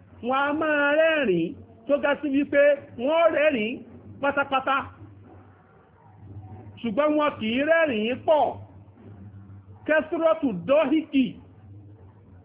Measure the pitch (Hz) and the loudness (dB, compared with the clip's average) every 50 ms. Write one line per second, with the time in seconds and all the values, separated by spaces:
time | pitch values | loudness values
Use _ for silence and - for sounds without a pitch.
0 | - - - - 220 240 262 269 285 294 294 320 320 311 302 285 285 285 294 311 | -20 -20 -18 -10 -6 -2 -2 0 0 0 -2 -2 -2 0 0 0 2 2 4 4
1 | 320 330 320 302 269 208 180 170 165 185 277 - - - - - - - 285 285 | 4 4 2 2 0 0 0 0 -2 -4 -6 -12 -18 -20 -20 -18 -4 -2 -2 0
2 | 302 285 277 277 302 294 269 285 285 - 294 285 285 294 285 285 - - - 233 | 0 -2 -2 -2 -2 -2 0 0 -2 2 2 4 6 6 4 2 -2 -10 -10 -6
3 | 233 285 320 330 339 320 311 294 294 311 285 226 214 226 262 - - - - - | -2 0 2 4 4 4 4 4 2 2 2 0 -2 -4 -6 -8 -12 -16 -20 -20
4 | - - - - 277 277 277 277 277 277 269 262 262 269 262 262 254 - - - | -20 -20 -10 -4 -4 -2 0 -2 -2 -2 -2 -2 0 0 -2 -2 -4 -6 -14 -20
5 | - - - - - - - - - - - - _ _ - - _ _ _ _ | -20 -20 -20 -20 -20 -20 -20 -20 -20 -20 -20 -20 _ _ -20 -20 _ _ _ _
6 | - - - - - - - - - - - - - - - - - 233 190 277 | -20 -20 -20 -20 -20 -20 -18 -18 -18 -18 -18 -18 -18 -20 -16 -10 -8 -4 -2 0
7 | 294 302 302 302 294 294 - 202 214 220 233 262 285 311 330 330 320 294 233 208 | 2 2 2 2 0 0 -2 -2 -4 -2 -2 -2 2 2 2 2 2 2 0 -2
8 | 214 233 254 - - 339 311 294 254 - - - - - - - - - - - | -2 -2 -4 -2 2 2 4 4 4 0 -2 -6 -14 -18 -20 -20 -20 -20 -20 -20
9 | - - - - - - - - - - - - - - - - - 294 302 311 | -20 -20 -20 -20 -20 -20 -20 -20 -20 -20 -20 -20 -20 -20 -20 -12 -2 0 0 0
10 | 302 - 349 311 330 320 320 320 294 254 196 170 165 175 277 311 311 254 311 320 | 0 -2 -4 0 2 2 2 2 0 -2 -2 -4 0 2 2 2 4 2 2 0
11 | - - - 269 247 196 - - - - - - - - - - - - - - | 0 0 0 0 0 0 -2 -10 -18 -20 -20 -20 -20 -20 -20 -20 -20 -20 -20 -20
12 | - - - - - - - - | -20 -20 -20 -20 -20 -20 -20 -20